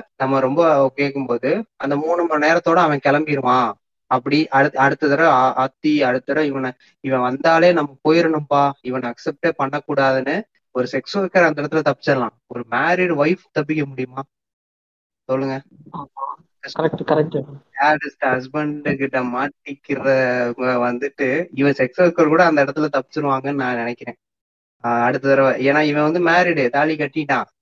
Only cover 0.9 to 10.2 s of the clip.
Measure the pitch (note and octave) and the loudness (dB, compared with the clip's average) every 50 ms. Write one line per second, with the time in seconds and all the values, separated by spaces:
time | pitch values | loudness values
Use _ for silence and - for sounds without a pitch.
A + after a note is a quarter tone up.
0.9 | - C#3+ C#3+ C#3 C3+ C#3 C3+ A#2+ A#2+ A#2 - C#3 E3 A3 G#3+ - _ - C#3 C#3 | 0 -2 -2 -2 -2 -4 -4 -4 -4 -2 -2 -2 -2 -2 -4 -8 _ -8 -4 -4
1.9 | C#3+ C#3+ D#3 D#3+ F3 F3 E3+ E3 D#3 D3+ D3+ D#3 E3 F3 - F3 E3 F3+ F3 D#3 | -2 -2 -2 -2 0 0 0 0 0 0 2 2 2 2 2 2 4 4 4 2
2.9 | C#3+ C3+ - C#3 C#3+ D3 D#3 D3+ C#3+ C#3 C3+ D3 - - - - G2+ - _ _ | 2 0 2 2 2 2 0 0 -2 0 0 2 2 2 2 0 -4 -8 _ _
3.9 | _ _ _ _ C3 B2+ B2+ C#3 D3 D3+ D#3 - - C#3 C#3+ D3 - C3 C3+ C#3 | _ _ _ _ -2 -2 0 2 2 2 2 2 2 2 2 2 2 2 2 2
4.9 | C#3+ - D#3 C#3+ C#3+ D3 E3 D#3 C3+ B2+ C3 C3 - C3+ C3 C3 - _ - D3+ | 2 2 0 2 2 4 4 4 4 4 4 2 2 0 -2 -4 -4 _ 0 0
5.9 | D3+ D3 C3+ B2 B2 C3 - - C#3+ D#3 D#3 C#3+ C3+ C3+ C3 B2+ B2+ - _ _ | 2 2 2 0 0 -2 -2 -2 -2 -2 0 -2 -2 -4 -6 -6 -8 -12 _ _
6.9 | _ _ - C3+ C3 B2+ B2 B2 C3 C#3 C#3+ E3 E3 D#3+ F3 F3+ F3 D#3 D3 C#3 | _ _ -4 -2 0 0 0 0 -2 0 2 2 4 6 4 4 4 2 0 -4
7.9 | C#3 _ - D#3 D#3+ E3+ E3 D#3+ D#3+ D3+ D3 - C#3+ C#3+ C#3+ C#3 C3+ - - B2+ | -8 _ 0 2 4 4 4 2 0 -2 -2 0 2 2 2 2 0 -4 -8 -8
8.9 | B2+ C3 B2 A#2+ A#2+ - - D#3+ C#3+ - - E3 D#3 - C#3 C3+ C#3+ C#3+ - - | -6 -6 -6 -8 -10 -8 -8 -8 -8 -4 -4 -4 -2 -2 -4 -4 -4 -6 -6 -4
9.9 | C#3+ C#3 C3+ C3+ C3 C3 | -2 0 2 2 2 0